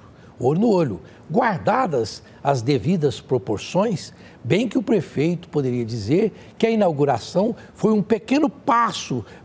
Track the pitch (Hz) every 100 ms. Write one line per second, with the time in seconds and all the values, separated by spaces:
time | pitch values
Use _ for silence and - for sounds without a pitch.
0 | - - - - 123 165 233 185 143 -
1 | - - - 180 240 170 - 262 214 135
2 | 110 - - - 139 135 113 135 127 185
3 | 143 - - 127 - 101 - 175 226 175
4 | - - - - 117 180 240 269 202 208
5 | - 131 160 170 - 147 131 123 113 117
6 | 101 170 220 - - - 226 220 185 143
7 | 143 117 - 175 226 - - - 214 214
8 | - 220 - 277 302 - - 233 226 -
9 | - 123 - -